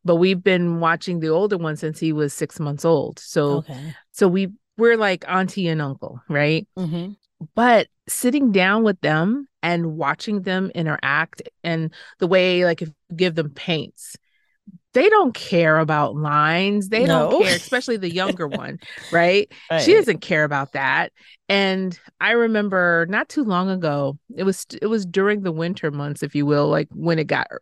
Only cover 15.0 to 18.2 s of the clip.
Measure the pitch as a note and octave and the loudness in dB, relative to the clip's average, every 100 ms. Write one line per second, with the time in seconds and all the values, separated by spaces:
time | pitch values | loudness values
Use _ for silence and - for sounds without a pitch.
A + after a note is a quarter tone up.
15 | F#4+ G#4+ D4 - - F3 D#3+ D#3 D#3 D3+ | 4 6 4 -2 -2 2 4 4 2 0
16 | C#3+ D3 D3+ D3 D3+ E3+ G3 G#3 G3 A3 | 0 -2 -2 2 2 2 0 -2 0 0
17 | - D#3+ D3+ C#4+ F#3 F3 - B3 B3+ A3 | 2 2 2 2 2 0 -2 -4 -2 -4
18 | F3+ E3+ | -4 -2